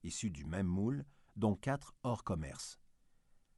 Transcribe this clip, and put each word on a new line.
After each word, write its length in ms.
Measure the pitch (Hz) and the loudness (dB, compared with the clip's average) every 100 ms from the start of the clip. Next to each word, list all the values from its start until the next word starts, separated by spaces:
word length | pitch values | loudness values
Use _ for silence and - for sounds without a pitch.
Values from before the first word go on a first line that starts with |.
issus 300 | 85 - 110 | -8 -2 -2
du 140 | 73 65 | -2 -2
même 200 | 90 95 | 0 2
moule, 400 | 92 107 139 139 - - - | 4 2 0 -4 -16 -14 2
dont 200 | 110 98 | 4 4
quatre 380 | 139 139 - - | 0 -2 -4 -6
hors 220 | 127 113 | -2 -2
commerce. 560 | - 170 71 - - - - - _ - _ - _ | 0 0 -2 -6 -12 -14 -20 -20 _ -20 _ -20 _